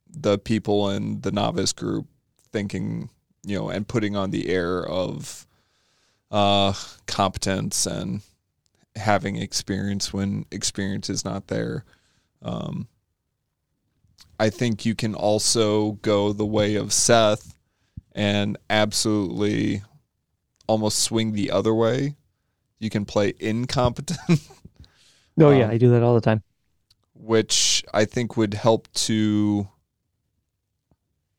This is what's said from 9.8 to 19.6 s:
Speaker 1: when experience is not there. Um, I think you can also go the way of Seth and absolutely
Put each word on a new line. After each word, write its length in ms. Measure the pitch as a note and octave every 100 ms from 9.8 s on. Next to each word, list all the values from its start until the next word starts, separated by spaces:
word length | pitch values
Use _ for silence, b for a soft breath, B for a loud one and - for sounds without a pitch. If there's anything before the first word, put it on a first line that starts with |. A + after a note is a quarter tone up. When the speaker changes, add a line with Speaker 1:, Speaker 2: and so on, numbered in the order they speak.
| G2+ G2+ -
Speaker 1:
when 320 | G2+ G2+ G2+ -
experience 580 | G2+ - - G2 G2 F#2
is 160 | G2 G2
not 220 | G2+ -
there. 360 | A2 A2+ A2+ - _ _ _ _ _
Um, 460 | - A2+ - - - _ _ _ _ _ _ _ _ _ _ _ _ _ _ -
I 100 | A2
think 360 | - A#2+ G#2 A2+
you 100 | G#2
can 200 | A2 G#2
also 760 | G#2 G#2+ - A#2 G#2+ G#2+ G#2+ G#2
go 300 | - G#2 G#2
the 140 | G#2 G#2+
way 300 | G#2+ G#2 G#2+
of 180 | G#2
Seth 640 | - - A#2 G#2+ G#2+ - - _ _ _ - -
and 440 | - G#2 G#2 G2+ G#2 -
absolutely 1120 | G#2+ G#2+ - A2+ G#2+ G2 - G#2 A2+